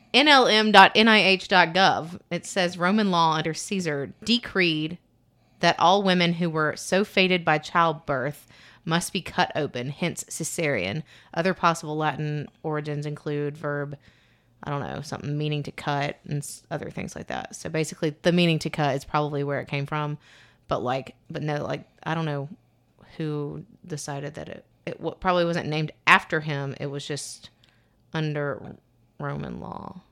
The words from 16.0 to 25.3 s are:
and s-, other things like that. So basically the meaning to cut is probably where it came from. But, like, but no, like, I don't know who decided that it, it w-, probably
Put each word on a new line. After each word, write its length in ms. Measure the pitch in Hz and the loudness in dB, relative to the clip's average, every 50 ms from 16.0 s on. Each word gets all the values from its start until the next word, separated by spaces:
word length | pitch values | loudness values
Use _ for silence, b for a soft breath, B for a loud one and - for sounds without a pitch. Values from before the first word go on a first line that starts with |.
| 143 147 - - - - | -2 -4 -4 -8 -8 -8
and 160 | 147 143 139 | -6 -6 -6
s-, 180 | - - - - - | -8 -12 -16 -12 -10
other 220 | 156 - - - | -8 -8 -8 -8
things 240 | - - - - - | -10 -10 -10 -10 -10
like 100 | - - - | -12 -10 -8
that. 260 | - 64 - - - | -8 -8 -8 -10 -12
So 120 | - - 175 | -12 -10 -6
basically 460 | 165 160 160 - 180 - 175 156 147 - | -4 -4 -4 -4 -4 -4 -4 -4 -4 -2
the 100 | - 175 | 2 2
meaning 280 | 170 180 175 170 160 151 | 4 4 4 4 2 2
to 100 | - - | -2 -4
cut 260 | - - 151 143 131 | -2 -2 0 0 0
is 100 | 139 - | -2 -4
probably 380 | - - 151 151 143 151 143 143 | -4 -2 -2 -2 -2 -2 -4 -4
where 160 | 143 143 131 | -2 -4 -4
it 80 | 127 - | -4 -4
came 200 | 147 139 139 143 | -6 -6 -4 -4
from. 320 | 156 151 151 147 147 147 b b b b b b b b b - | -4 -4 -4 -4 -6 -8 b b b b b b b b b -4
But, 160 | 151 - 110 | -4 -2 -2
like, 320 | 123 131 135 127 - - _ _ - | -2 -2 -2 -4 -8 -14 _ _ -12
but 100 | 165 156 | -8 -6
no, 220 | 143 151 147 147 156 | -4 -2 -2 -2 -2
like, 220 | - 147 156 - _ _ _ - | -4 -6 -6 -8 _ _ _ -6
I 100 | 156 160 | -4 -4
don't 120 | 165 165 | -2 -2
know 220 | 156 143 143 139 147 - - _ _ _ _ _ _ _ _ - - - - | -2 -4 -4 -6 -8 -12 -16 _ _ _ _ _ _ _ _ -20 -16 -10 -8
who 460 | 160 151 151 147 143 143 156 151 - - - - - | -6 -4 -4 -4 -6 -8 -8 -12 -14 -18 -20 -20 -16
decided 480 | 175 151 143 - - 143 143 147 143 151 | -12 -10 -10 -8 -8 -8 -8 -10 -10 -12
that 140 | - - - | -12 -12 -14
it, 160 | - - - _ _ _ - - | -14 -16 -18 _ _ _ -10 -10
it 100 | - - | -10 -8
w-, 180 | - 165 - - | -6 -8 -8 -2
probably 260 | - 185 | 0 2